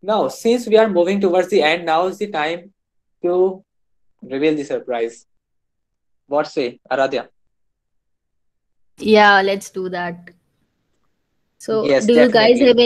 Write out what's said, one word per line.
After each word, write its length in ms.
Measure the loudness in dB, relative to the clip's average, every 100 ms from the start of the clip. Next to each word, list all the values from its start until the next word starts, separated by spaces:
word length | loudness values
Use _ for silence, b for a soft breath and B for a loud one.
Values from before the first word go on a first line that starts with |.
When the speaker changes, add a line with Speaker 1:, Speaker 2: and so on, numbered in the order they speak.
Speaker 1:
Now, 260 | -4 -4 -4
since 380 | -4 -2 -2 2
we 100 | 2
are 120 | 2
moving 320 | 0 0 0
towards 280 | 0 0 0
the 140 | 0
end, 240 | 0 -2 -2
now 200 | -2 -2
is 120 | -6
the 80 | -10
time 440 | -6 -6 -8 -14 _ _ _ _ _
to 420 | -4 0 -2 -4 _ _ _ _ _ _
reveal 320 | -12 -4 -2 -2
the 80 |
surprise. 640 | -6 -10 -8 -6 -6 -8 _ _ _ _ _ _ _ _ _ _ _
What 200 | -6 -4
say, 320 | -6 -6 -8 _
Aradhya? 380 | -4 -2 -4 -10 _ _ _ _ _ _ _ _ _ _ _ _ _ _ _ _ _
Speaker 2:
Yeah, 440 | 2 4 6 4
let's 280 | 2 -4 -8
do 180 | -12 -10
that. 400 | -8 -10 -12 -20 _ _ _ _ _ _ _ _ _ _ _ _ _
So, 260 | -6 -4
Speaker 1:
Yes, 200 | 0 0 2
Speaker 2:
do 60 |
you 160 | 4 4
guys 280 | 4 4 4
Speaker 1:
definitely. 80 | 4
Speaker 2:
have 120 | 4